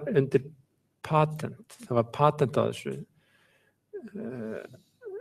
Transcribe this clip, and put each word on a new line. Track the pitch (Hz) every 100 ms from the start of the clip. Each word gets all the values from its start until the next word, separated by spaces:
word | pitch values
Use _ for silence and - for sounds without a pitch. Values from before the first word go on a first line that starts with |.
| -
undir | 175 135 135 147 - _ _ _ _
patent. | - 156 156 151 123 - - -
Það | - 120
var | 113
patent | - 147 151 127 120
á | 113
þessu, | 120 139 139 - _ _ _ _ _ _ _ _ 403 233
eh, | 208 226 262 107 95 - - _ _ 453 392